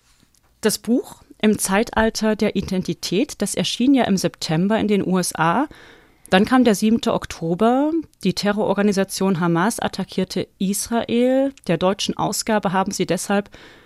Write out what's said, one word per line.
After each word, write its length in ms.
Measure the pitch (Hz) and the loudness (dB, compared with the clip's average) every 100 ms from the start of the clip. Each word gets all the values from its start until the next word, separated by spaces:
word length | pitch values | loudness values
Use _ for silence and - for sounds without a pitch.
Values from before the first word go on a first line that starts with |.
| _ _ _ _ _ _ | _ _ _ _ _ _
Das 180 | 220 - | -2 -2
Buch 420 | - 247 427 - - - | 0 -2 -2 -12 -20 -2
Im 200 | 214 208 | 2 2
Zeitalter 760 | - 196 240 - 226 - 220 214 | 0 0 0 0 0 0 -2 0
der 200 | 214 - | 0 -2
Identität, 800 | - 185 180 170 - 175 285 - | -2 -2 -4 -6 -4 -2 -2 -2
das 100 | 202 | -4
erschien 400 | - 180 - 247 | -2 -2 0 2
ja 120 | 277 - | 4 4
im 120 | 185 | 2
September 600 | 175 - - 160 190 220 | -2 -4 -4 0 0 0
in 80 | 202 | 2
den 180 | 208 180 | 0 2
U 140 | 185 | 0
S 160 | 170 - | 0 -2
A. 320 | 165 190 302 - - - _ _ - | 0 0 -2 -6 -20 -20 _ _ 0
Dann 120 | 185 | 2
kam 200 | 214 254 | 4 4
der 100 | 240 | 4
siebte 400 | 202 220 226 - | 4 2 2 0
Oktober. 760 | - - - 165 170 226 254 302 330 294 _ | -2 -4 -8 -4 0 2 2 2 -2 -4 _
Die 100 | 190 | -4
Terrororganisation 1080 | - 202 208 208 196 208 196 190 - 190 175 | -2 0 0 0 2 2 2 -2 -2 0 0
Hamas 400 | 175 165 190 - | 2 2 0 0
attackierte 680 | - - 185 - 185 196 - - | -4 -4 -6 -4 -4 -4 -6 -4
Israel. 960 | 190 202 - 233 - 233 247 262 277 - - | -4 -2 -2 -4 0 2 2 2 0 -2 -4
Der 100 | 165 | 0
deutschen 400 | 185 202 - - | 0 0 -4 -2
Ausgabe 560 | 160 208 - 214 202 | -2 -4 -2 0 0
haben 180 | 185 190 | -2 -2
Sie 140 | 196 180 | -2 -2
deshalb 460 | 185 - 202 202 - - - | -2 -2 -2 -2 -10 -20 -20